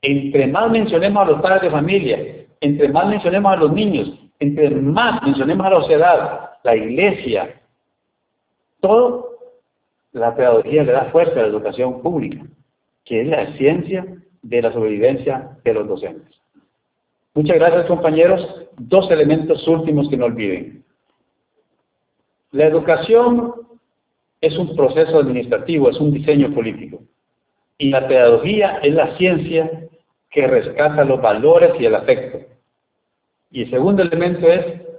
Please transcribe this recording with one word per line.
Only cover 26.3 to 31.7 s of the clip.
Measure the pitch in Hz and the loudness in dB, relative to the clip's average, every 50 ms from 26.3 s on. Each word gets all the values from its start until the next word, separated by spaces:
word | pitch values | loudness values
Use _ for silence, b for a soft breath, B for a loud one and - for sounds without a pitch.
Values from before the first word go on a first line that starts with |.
| 151 143 135 120 | 2 2 2 0
político. | - 120 113 113 101 - - 73 - - - _ _ _ _ _ _ _ _ _ _ _ _ _ _ _ | 0 -4 -4 -4 -8 -10 -14 -18 -18 -20 -20 _ _ _ _ _ _ _ _ _ _ _ _ _ _ _
Y | 143 139 | -2 0
la | 139 131 127 | 0 0 0
pedagogía | 131 135 127 123 120 117 - - 175 214 214 202 190 - - | 2 4 4 6 6 4 4 2 -2 0 0 0 -2 -2 0
es | - 143 | 0 0
la | 151 160 143 120 - | 2 2 0 -2 -2
ciencia | - 185 185 180 156 - - 165 160 160 165 160 160 165 - _ _ _ _ _ _ _ _ | -2 0 0 0 -2 -4 -2 -2 -2 -2 -2 -8 -12 -16 -20 _ _ _ _ _ _ _ _
que | - 151 139 127 | -2 0 0 2
rescata | 131 120 107 - - - 147 151 151 151 143 | 2 0 0 -2 -4 0 0 0 2 2 2
los | 131 131 120 | 2 0 0
valores | 120 110 104 107 120 151 165 170 175 165 | 0 0 0 2 2 4 6 6 6 4